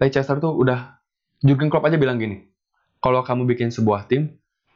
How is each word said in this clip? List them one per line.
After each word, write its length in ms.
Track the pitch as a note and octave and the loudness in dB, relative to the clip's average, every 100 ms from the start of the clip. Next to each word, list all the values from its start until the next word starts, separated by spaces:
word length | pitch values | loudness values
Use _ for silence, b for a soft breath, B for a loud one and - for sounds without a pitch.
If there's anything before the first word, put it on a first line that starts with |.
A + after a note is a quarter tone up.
Leicester 360 | C3+ C#3 C#3 C#3+ | 0 0 -2 -2
tuh 120 | D#3 | -2
udah, 480 | - B2+ B2+ B2+ - _ _ _ _ | 0 0 0 -6 -20 _ _ _ _
Jurgen 280 | C#3 C3+ D3+ | 2 2 2
Klopp 160 | D#3 D#3 | 0 2
aja 80 | D#3+ | 2
bilang 240 | C3 A#2+ | 0 -2
gini, 240 | G#2+ F#2+ - _ _ _ _ _ | -6 -8 -16 _ _ _ _ _
"Kalau 240 | B2+ B2+ | 0 0
kamu 240 | B2+ B2 B2+ | 0 -2 0
bikin 240 | A#2+ A#2 | 0 -2
sebuah 360 | A#2 G#2+ G2+ G2+ | 0 0 0 0
tim, 280 | C3+ D#3 - _ _ _ | -2 -2 -8 _ _ _